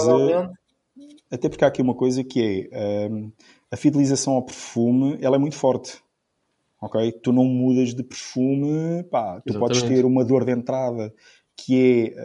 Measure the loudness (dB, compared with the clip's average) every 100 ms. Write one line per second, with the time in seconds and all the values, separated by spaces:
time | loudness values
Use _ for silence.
0 | 4 4 4 0 -2 -10 _ _ _ -20
1 | -20 -20 _ -4 -4 2 2 2 0 0
2 | 0 0 -2 -2 0 -2 -6 -6 -4 -2
3 | -4 -6 -10 -16 _ _ _ -2 2 4
4 | 2 0 0 -2 -2 -10 -8 0 2 2
5 | 0 0 0 2 0 0 0 0 -4 -20
6 | _ _ _ _ _ _ _ _ -6 -2
7 | -2 -2 0 2 2 2 2 2 0 -2
8 | -10 -12 -10 -4 -2 0 -2 -2 -2 -6
9 | -4 -4 -4 -8 -8 -2 0 0 2 2
10 | 4 2 2 2 2 -2 -2 -4 -4 -4
11 | -8 -12 _ _ _ -12 0 4 6 4
12 | 2 -4